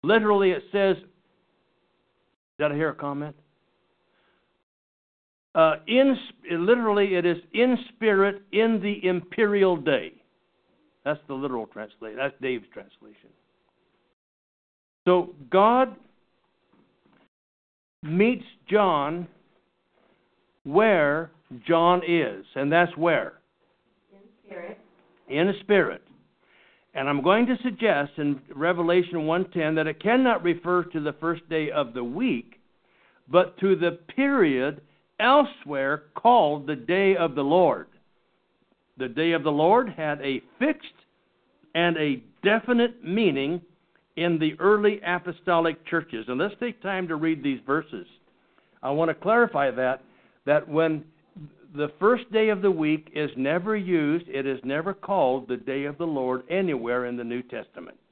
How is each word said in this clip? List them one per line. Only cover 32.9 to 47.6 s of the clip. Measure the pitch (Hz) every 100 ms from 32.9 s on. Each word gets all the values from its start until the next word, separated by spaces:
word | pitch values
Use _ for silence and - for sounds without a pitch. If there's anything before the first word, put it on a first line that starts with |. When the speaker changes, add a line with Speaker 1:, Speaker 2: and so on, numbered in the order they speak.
| _ _ _ _
Speaker 1:
but | 165 180 -
to | 190 180
the | 170 175 - -
period | 277 277 170 131 139 147 _ _ _ _
elsewhere | 220 285 285 - - 139 135 151 - -
called | 233 240 156 147 139
the | 156
day | - 180 196 185
of | 165 135
the |
Lord. | 139 170 170 101 76 _ _ _ _ _ _ _ _ _ _ -
The | 131
day | 117 165
of | 165
the | 151
Lord | 147 160 226 247
had | 160 156 147
a | 139 135 - _
fixed | 277 294 - _ _ _ _ _ _ _ _ 165
and | 175 160
a | 151 127 - _
definite | 190 220 226 240 240 240
meaning | 165 196 208 135 139 175 - _ _ _ _ -
in | 170 165
the | 156 156
early | 185 208 208 202 175
apostolic | 175 175 165 - 170 165 160 -
churches. | 170 165 113 113
And | 127
let's | 196 202
take | 240 -
time | 190 190 180
to | 160
read | 160 160
these | 139 127